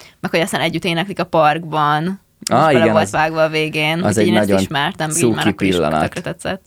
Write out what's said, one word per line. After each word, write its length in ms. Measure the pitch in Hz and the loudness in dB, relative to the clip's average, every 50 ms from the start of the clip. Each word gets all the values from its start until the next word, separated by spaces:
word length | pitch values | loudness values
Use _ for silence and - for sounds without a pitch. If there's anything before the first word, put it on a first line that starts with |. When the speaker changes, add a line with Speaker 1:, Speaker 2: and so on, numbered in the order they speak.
| - - _ _ | -20 -20 _ _
Speaker 1:
meg 100 | - 180 | -8 -4
hogy 100 | - - | -2 -2
aztán 200 | - 202 - - | -2 -2 -2 -2
együtt 240 | 135 175 151 165 - | -2 -2 -4 -4 -4
éneklik 340 | 185 170 165 170 202 190 - | -2 -2 -2 -4 -4 -6 -6
a 40 | 170 | -4
parkban, 960 | - - 165 156 151 151 165 175 156 147 156 151 147 151 151 160 180 196 196 _ _ _ _ - | 0 2 2 4 2 2 0 -4 -4 -2 0 0 2 0 0 -2 -4 -6 -8 _ _ _ _ -6
és 60 | - | -2
Speaker 2:
Ah, 160 | 113 123 151 | 0 2 4
Speaker 1:
bele 120 | 160 143 123 | 4 4 4
Speaker 2:
igen, 120 | - - - | 4 4 4
Speaker 1:
volt 120 | - - | 2 0
Speaker 2:
az, 60 | 101 | 0
Speaker 1:
vágva 320 | 107 147 156 160 160 160 156 | 0 0 -2 0 2 0 0
a 60 | 160 | 2
végén, 500 | 156 156 156 156 151 156 151 151 160 170 185 | 2 0 -2 -2 -2 -2 -2 -2 -2 0 0
Speaker 2:
az 60 | 107 | 0
Speaker 1:
úgyhogy 140 | 104 107 107 | 2 2 2
Speaker 2:
egy 60 | - | 2
Speaker 1:
én 80 | 107 | 4
ezt 100 | 107 107 | 2 2
Speaker 2:
nagyon 140 | 98 101 95 95 | 2 2 2 0
Speaker 1:
ismertem, 480 | - 80 139 143 151 - - 156 156 | 0 -2 -2 -2 -2 -4 -4 -6 -4
Speaker 2:
cuki 240 | 151 - - 120 110 | -2 0 2 2 2
Speaker 1:
már 120 | - - | 2 0
akkor 200 | 107 95 - 101 | -2 -2 0 0
is 80 | 95 92 | 0 2
Speaker 2:
pillanat. 260 | 87 78 76 78 76 156 | 2 0 2 2 0 0
Speaker 1:
tökre 180 | 156 - - | -2 -4 -6
tetszett. 420 | 175 - - - - - 185 190 - | -8 -8 -10 -8 -8 -8 -8 -8 -12